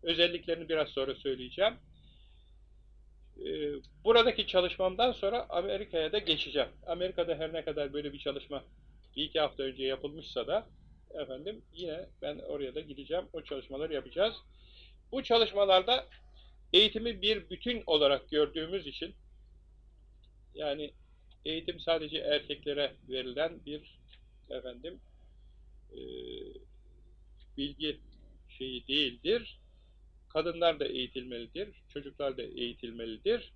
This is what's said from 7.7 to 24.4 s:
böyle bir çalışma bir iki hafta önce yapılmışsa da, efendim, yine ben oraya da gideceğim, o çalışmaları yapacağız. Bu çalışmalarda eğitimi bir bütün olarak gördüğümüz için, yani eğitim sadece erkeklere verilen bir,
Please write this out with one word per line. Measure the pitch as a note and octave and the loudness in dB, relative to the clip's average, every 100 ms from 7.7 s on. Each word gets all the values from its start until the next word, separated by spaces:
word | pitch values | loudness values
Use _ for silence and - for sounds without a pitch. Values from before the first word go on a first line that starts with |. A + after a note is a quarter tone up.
| D3+ C#3+ | -4 -4
böyle | C#3+ C#3+ | -4 -6
bir | C#3 | -6
çalışma | C#3+ C#3 - C#3 - - - - - - | -6 -6 -6 -10 -10 -20 -20 -20 -16 -6
bir | |
iki | D#3 D#3+ | -2 0
hafta | D3+ D3+ | 0 0
önce | C3+ B2+ | -6 -2
yapılmışsa | C3 C3 C#3+ D3+ - - A#2 | -4 -2 -6 -10 -8 -6 -2
da, | F#3+ A3 - - - - | -2 -2 -20 -20 -20 -16
efendim, | D#3+ C#3 C3 E3+ A3 - | -10 -8 -8 -10 -12 -16
yine | E3 E3+ D#3 F#3+ - | -10 -8 -8 -10 -10
ben | D3 D3+ | -8 -8
oraya | - D3 C3+ | -6 -6 -4
da | C3+ | -6
gideceğim, | D#3 C#3 C3+ E3+ F#3 | -10 -14 -4 -4 -4
o | E3 | -12
çalışmaları | D3+ C3+ - C3+ D#3+ | -8 -10 -8 -8 -4
yapacağız. | D3 B2+ E3 G#3 A3 - - - - - - - | -4 -6 0 0 0 -18 -20 -20 -20 -20 -20 -6
Bu | B3+ | -6
çalışmalarda | - A#3 A3 G3+ G3 F#3 F#3+ B3+ - - - - - - - | 4 6 6 4 8 8 8 2 0 -18 -20 -20 -20 -20 4
eğitimi | F3+ G#3+ A3 A#3 G3+ | 6 6 4 -4 -2
bir | G3+ G#3+ E3+ | 0 0 -2
bütün | F#3 A#3+ A#3+ - | -8 -4 -4 2
olarak | D#3 C#3+ C#3 - | 6 6 4 2
gördüğümüz | D3+ D3 D#3 D#3+ F#3+ D3 | 2 2 0 -4 -4 -6
için, | C3+ E3+ - - - - - - - - - - - - - - | -10 -10 -10 -20 -20 -20 -20 -20 -20 -20 -20 -20 -20 -20 -20 -20
yani | - D3+ C#3+ D3 - - - - - | -6 -4 -4 -6 -12 -20 -20 -20 -12
eğitim | - D#3+ E3 E3+ | -6 -6 -6 -6
sadece | D#3+ E3 D3+ D#3 | 0 0 0 -4
erkeklere | - D3 - C#3+ D3 C#3+ C#3 - - | 2 0 0 -6 -4 -2 -2 -4 -8
verilen | C3 B2+ B2 D#3+ E3 D3 | -6 -4 -2 -2 -2 -10
bir, | D3+ D3+ - - - - - | -12 -12 -20 -20 -20 -20 -20